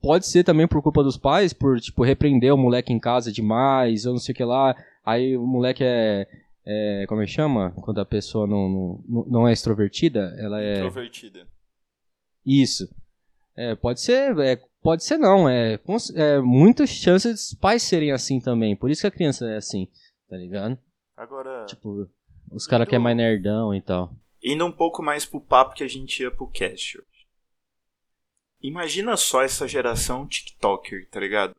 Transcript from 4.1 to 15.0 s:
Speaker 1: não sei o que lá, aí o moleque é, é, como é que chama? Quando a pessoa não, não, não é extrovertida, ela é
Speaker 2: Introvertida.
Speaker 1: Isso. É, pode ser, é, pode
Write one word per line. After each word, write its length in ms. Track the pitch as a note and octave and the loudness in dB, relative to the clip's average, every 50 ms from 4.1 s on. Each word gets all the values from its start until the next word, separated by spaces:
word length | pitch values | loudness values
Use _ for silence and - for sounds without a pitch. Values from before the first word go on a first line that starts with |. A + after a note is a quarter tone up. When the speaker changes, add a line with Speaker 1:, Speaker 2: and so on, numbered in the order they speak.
| B2 | -4
Speaker 1:
não 60 | A#2+ | -4
sei 140 | - - B2 | -4 -6 -6
o 20 | |
que 80 | - B2+ | -4 -2
lá, 320 | A#2 B2 C3 C#3 C3 B2+ - - _ _ _ _ | -2 0 2 2 2 0 -2 -8 _ _ _ _
aí 300 | - A2+ A#2+ B2+ C3 C3 B2 | -2 -2 0 0 -2 -2 -2
o 80 | A#2+ | -2
moleque 380 | B2 B2+ B2 B2 B2+ C3 - C#3 | -2 0 0 0 0 0 0 0
é, 440 | B2+ B2 A#2+ A2+ G#2+ G#2 G2 G2 _ - - _ _ _ _ _ | 0 2 2 0 0 0 -2 -4 _ -12 -20 _ _ _ _ _
é, 400 | - G#2 G#2+ G#2+ G#2 G2+ G2+ G2 G2 | -8 -6 -4 -4 -4 -4 -4 -6 -4
como 140 | A2 A2 | -4 -4
é 40 | G#2+ | -4
que 60 | G2 | -4
chama? 400 | - - D3+ D3+ C3+ A2+ F#2+ F2+ F2 - | -2 -2 0 0 0 0 -2 -2 -6 -8
Quando 180 | - - G#2+ G#2 | -8 -6 -4 -4
a 60 | G2 | -4
pessoa 420 | - - G#2 - - - A2 G#2 G2+ | -2 -4 -4 -4 -4 -4 -2 0 0
não, 540 | G#2 G2+ G2 F#2+ F#2+ F#2+ F#2 F2 F2+ - - - | 0 0 0 0 -2 -2 -4 -6 -8 -10 -10 -6
não, 180 | A#2+ A#2 - - | -4 -4 -2 0
não 200 | B2 A#2 A#2 A#2+ | 2 4 4 4
é 60 | A#2 | 4
extrovertida, 800 | - - A#2 A2 G2+ G#2+ G2 - - E3 E3+ C3 A2 G2 F2+ E2+ - | 2 0 -2 0 0 0 -2 0 0 0 0 0 0 -4 -4 -8 -10
ela 220 | A2 G#2 G#2 G#2+ | -10 -8 -6 -6
é 160 | G#2 G#2 G2+ G2 | -4 -4 -4 -2
Speaker 2:
Introvertida. 720 | F#2+ F#2+ F2+ B2+ A#2+ A#2 - - - G#2+ F#2 F2+ F2+ - - _ _ _ _ _ _ _ _ _ _ _ _ _ _ _ _ _ _ | -4 -4 -6 -8 -14 -14 -16 -20 -20 -20 _ -20 -20 -20 -20 _ _ _ _ _ _ _ _ _ _ _ _ _ _ _ _ _ _
Speaker 1:
Isso. 440 | C3 C3+ C#3+ C3+ B2 - - F#2+ - - - - _ _ _ _ _ _ _ _ _ _ | 2 4 4 4 2 0 -6 -10 -12 -14 -20 -20 _ _ _ _ _ _ _ _ _ _
É, 200 | - A#2+ A#2+ A2+ | -10 -6 -6 -6
pode 260 | - - A#2+ B2+ - | -4 -2 -4 -4 -4
ser, 360 | - - A#3+ C4 C#4 C#4 A#3+ D3+ | 0 2 2 2 2 0 0 2
é, 200 | C#3+ C3 B2+ A#2+ _ _ _ _ | 2 2 2 0 _ _ _ _
pode 220 | _ D#3+ E3 E3 | _ 0 0 0